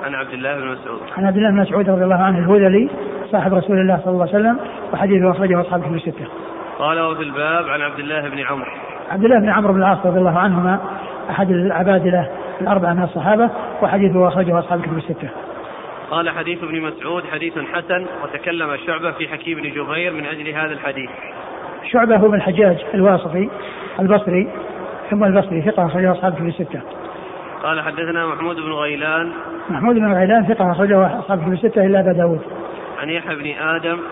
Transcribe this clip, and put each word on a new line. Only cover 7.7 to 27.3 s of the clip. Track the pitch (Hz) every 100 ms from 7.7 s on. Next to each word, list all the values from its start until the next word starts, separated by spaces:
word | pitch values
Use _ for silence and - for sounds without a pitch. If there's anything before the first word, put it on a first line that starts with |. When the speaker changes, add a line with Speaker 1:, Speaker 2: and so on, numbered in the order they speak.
| 147
Speaker 1:
عبد | 147 147
الله | 147 156 143
بن | 139
عمرو". | 131 139 123 - - - -
Speaker 2:
عبد | 190
الله | 226 247
بن | 214
عمرو | 202 208
بن | 190
العاص | 190 190 185
رضي | 175
الله | 185 165
عنهما، | 196 180 180 190 - - - - -
أحد | - 190
العبادلة | 180 185 165 180 190 175 180 - - - -
الأربعة | 190 196 175
من | 170
الصحابة، | 175 175 156 214 233 - - -
وحديثه | 202 196 196 185 180
أخرجه | 175 175 170
أصحاب | 180 175
الكتب | 165 160
الستة. | - 165 139 - - - - - - - -
Speaker 1:
قال: | 156 170
"حديث | 165 165 175
ابن | 170 160
مسعود | 156 - 135 175 175
حديث | 156 165 160
حسن، | 139 175 170 180 180 -
وتكلم | - 147 180 170 156 139 -
شعبة | 160 165
في | 147 151
حكيم | 151 - 160
بن | 147
جبير | 139 135 156 175
من | 160 147
أجل | 156 151
هذا | 151 156
الحديث". | 147 147 135 127 - - - - - - - -
Speaker 2:
شعبة | - 233 220
هو | 214
بن |
الحجاج | 208 190 180 202 175 -
الواسطي | 202 190 180 165 165 214 - - - - -
البصري، | 190 208 196 180 208 - - - - - -
ثم | 208
البصري | 202 190 - 165
ثقة | 156 214 175
أخرجه | 165 185
أصحاب | 180 185
الكتب | 160 170
الستة. | 165 170 131 - - - - -